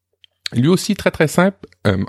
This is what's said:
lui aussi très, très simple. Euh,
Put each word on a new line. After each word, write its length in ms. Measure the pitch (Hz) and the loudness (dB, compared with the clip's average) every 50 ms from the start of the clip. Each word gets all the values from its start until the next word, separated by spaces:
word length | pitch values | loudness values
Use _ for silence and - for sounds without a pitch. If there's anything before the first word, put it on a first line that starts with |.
| _ _ _ _ _ _ _ _ _ - - | _ _ _ _ _ _ _ _ _ -6 -2
lui 160 | 120 123 151 | 0 2 2
aussi 260 | 185 175 - - 202 | 2 0 0 -4 -6
très, 160 | - - 185 | -4 -4 -4
très 160 | - - 165 147 | 0 0 0 2
simple. 320 | - - 175 196 196 _ - - _ _ - | 2 2 2 2 0 _ -10 -20 _ _ -2
Euh, 120 | 104 98 95 98 | 0 0 0 -2